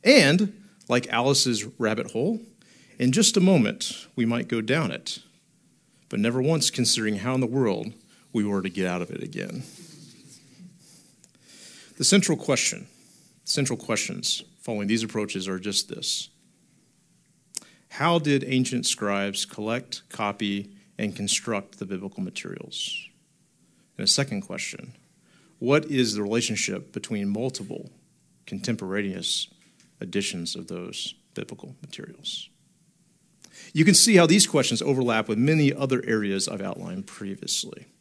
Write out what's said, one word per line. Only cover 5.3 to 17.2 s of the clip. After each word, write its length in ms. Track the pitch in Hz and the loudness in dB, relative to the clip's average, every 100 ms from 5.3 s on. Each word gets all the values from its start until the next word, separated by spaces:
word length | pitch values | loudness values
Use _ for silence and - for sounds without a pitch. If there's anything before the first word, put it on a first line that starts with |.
| _ _ _ _ _ _ _ _ | _ _ _ _ _ _ _ _
but 120 | 104 | -2
never 200 | 110 123 | 0 2
once 300 | 131 160 - | 2 2 0
considering 460 | - 120 - 107 104 | 0 0 0 0 -2
how 180 | 110 | -2
in 80 | 131 | 0
the 60 | 123 | 0
world 460 | 131 120 95 - - _ _ _ | 0 0 0 -6 -12 _ _ _
we 120 | 117 | -2
were 180 | 104 98 | 0 0
to 80 | 95 | -2
get 160 | 90 90 | -2 -2
out 160 | 87 | -2
of 80 | 87 | -6
it 140 | - | -8
again. 400 | - - 50 - - - - - - - - - _ - 180 - - - _ _ _ _ _ - - - - - | -8 -8 -8 -8 -12 -16 -20 -20 -20 -20 -20 -20 _ -20 -20 -20 -20 -20 _ _ _ _ _ -20 -20 -20 -20 -2
The 60 | |
central 340 | - 202 - 156 | 4 4 4 -2
question, 500 | - 127 - 95 - _ _ _ _ _ | 0 0 0 -4 -14 _ _ _ _ _
central 360 | - - 135 117 | -4 -2 0 -4
questions 640 | - 107 - - - - - _ | -4 -4 -4 -6 -4 -4 -6 _
following 260 | - 107 101 | -8 -4 0
these 140 | 113 | 0
approaches 460 | 110 110 104 98 92 | 0 -4 -4 -4 -4
are 100 | 92 | -6
just 320 | 98 98 - | -2 -4 -4
this. 400 | - - - - _ _ _ _ _ _ _ _ _ | -8 -6 -6 -8 _ _ _ _ _ _ _ _ _